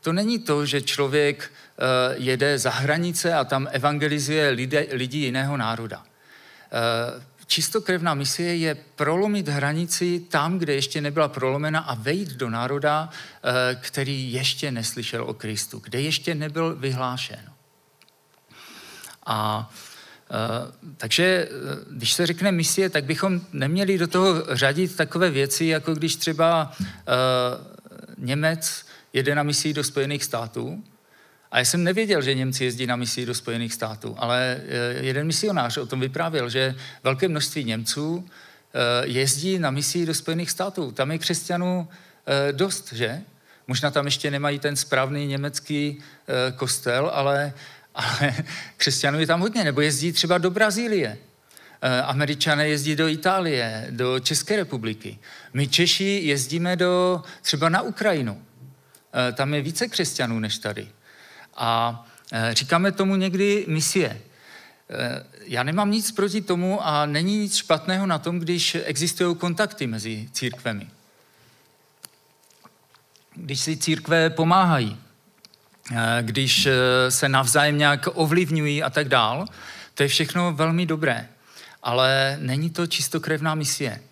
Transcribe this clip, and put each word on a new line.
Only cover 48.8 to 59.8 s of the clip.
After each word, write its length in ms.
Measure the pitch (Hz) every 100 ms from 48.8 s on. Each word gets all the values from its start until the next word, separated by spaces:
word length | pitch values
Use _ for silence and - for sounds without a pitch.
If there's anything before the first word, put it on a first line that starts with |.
| - 135 143 147
je 80 | 160
tam 140 | 170
hodně. 220 | 196 226
Nebo 180 | 170 135
jezdí 300 | 151 135 160
třeba 260 | 160 165 175
do 140 | 175
Brazílie. 680 | 180 220 202 233 208 123 104 - _ _ - - -
Eh, 200 | 131 127
Američané 680 | 135 135 147 147 160 147 151
jezdí 280 | 151 143 151
do 120 | 160
Itálie, 800 | 156 185 190 170 135 113 110 113
do 300 | 120 127 131
České 360 | 131 147 - 208
republiky. 640 | 165 131 110 107 - 107 - - -
My 140 | 127 139
Češi 540 | 143 175 - 196 202
jezdíme 520 | 160 139 131 160 175 180
do, 480 | 180 180 180 180 - -
třeba 280 | - 147 160
na 120 | 180
Ukrajinu. 600 | 247 202 214 170 120 92 - - - - _ - _
Eh, 180 | - 123
tam 220 | 113 139
je 80 | 147
více 260 | 139 165